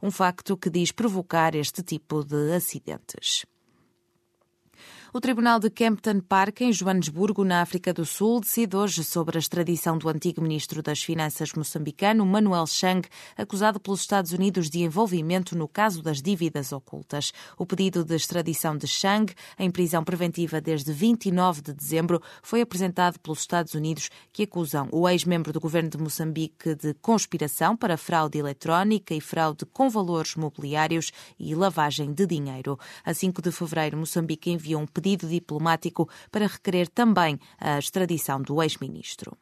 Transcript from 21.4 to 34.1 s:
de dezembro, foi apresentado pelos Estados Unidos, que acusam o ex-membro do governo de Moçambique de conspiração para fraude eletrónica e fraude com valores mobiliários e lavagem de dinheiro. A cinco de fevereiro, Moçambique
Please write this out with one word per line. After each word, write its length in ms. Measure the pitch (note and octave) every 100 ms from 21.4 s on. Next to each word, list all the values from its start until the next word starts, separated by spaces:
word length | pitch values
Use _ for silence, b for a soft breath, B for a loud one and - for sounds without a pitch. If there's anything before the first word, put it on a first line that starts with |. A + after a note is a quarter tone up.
| F#3 D#3
de 100 | D3
dezembro, 480 | C#3+ C#3+ D#3+ E3 E3+ B B
foi 180 | - A3+
apresentado 600 | A#3 F3+ F#3 F3 F3 F3
pelos 180 | - D#3
Estados 360 | - F3 E3
Unidos, 360 | D#3 D#3 D#3 - B B
que 100 | -
acusam 460 | G#3 F3 D#3+ D3+ C3+
o 180 | D#3 F3
ex-membro 440 | F3+ F3 F3 D3+
do 80 | D3+
governo 300 | D#3+ E3 E3
de 80 | D3+
Moçambique 760 | D#3 - D#3+ D#3 D#3 _ -
de 180 | D3+ D3+
conspiração 840 | D3 - A3+ - E3 D3+ - D#3+ A3+
para 200 | G3 D#3+
fraude 400 | - F3 D#3 D3
eletrónica 760 | C#3+ C#3 E3 E3 G3+ G#3+ F3+
e 60 | D#3
fraude 440 | - E3 D#3+ D3+
com 240 | - - C4+
valores 460 | A3 F3+ E3+ D#3+
mobiliários 760 | - D#3 C#3+ C#3+ D3+ D#3 E3 D#3 B B B
e 160 | D3+
lavagem 580 | D#3 F#3+ D#3+ D3 C3+ C#3+
de 140 | D3 F#3+
dinheiro. 500 | D#3+ C#3+ C3 C3+ C#3 B B
A 100 | -
cinco 260 | E3 F#3 F3+
de 120 | F3
fevereiro, 440 | E3 E3+ E3 D3+ D3
Moçambique 540 | D#3+